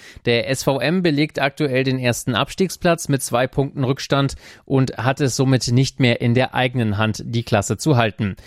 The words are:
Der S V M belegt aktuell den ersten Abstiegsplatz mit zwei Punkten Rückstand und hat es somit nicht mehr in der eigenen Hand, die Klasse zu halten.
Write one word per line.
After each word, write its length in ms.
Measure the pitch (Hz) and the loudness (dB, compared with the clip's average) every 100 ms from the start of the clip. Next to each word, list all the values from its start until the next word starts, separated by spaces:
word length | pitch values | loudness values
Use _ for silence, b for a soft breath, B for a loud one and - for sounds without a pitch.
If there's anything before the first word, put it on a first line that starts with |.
| B B | B B
Der 260 | - 120 - | -2 0 0
S 140 | 135 | -2
V 160 | - 135 | -2 0
M 240 | 127 185 | 0 2
belegt 360 | 180 143 151 - | 2 2 0 -2
aktuell 440 | 139 - 151 127 | -4 -2 -2 0
den 160 | 131 131 | 0 0
ersten 340 | 123 117 - | 0 -2 -2
Abstiegsplatz 720 | 110 139 - 190 - 180 170 - | -2 -2 -2 -2 0 0 0 0
mit 160 | 139 | -2
zwei 240 | - 120 131 | 0 0 0
Punkten 380 | - 139 - | -2 -4 -2
Rückstand 500 | 127 135 - 139 139 - B B | -2 -2 -2 0 0 -4 B B
und 320 | - 135 131 - | -2 0 0 0
hat 240 | 113 135 | -2 0
es 160 | 143 - | 0 0
somit 340 | 131 131 - | 2 2 2
nicht 300 | 120 135 - | 2 2 2
mehr 200 | 127 117 | 0 2
in 140 | 123 | 2
der 200 | 117 131 | 2 2
eigenen 440 | 135 127 127 113 104 | 0 0 0 0 0
Hand, 240 | 110 107 | -2 -2
die 200 | - 120 | -6 -6
Klasse 320 | 113 110 98 110 | -2 0 0 -2
zu 200 | 160 127 | 2 2
halten. 380 | 113 - 104 - | 2 0 -4 -6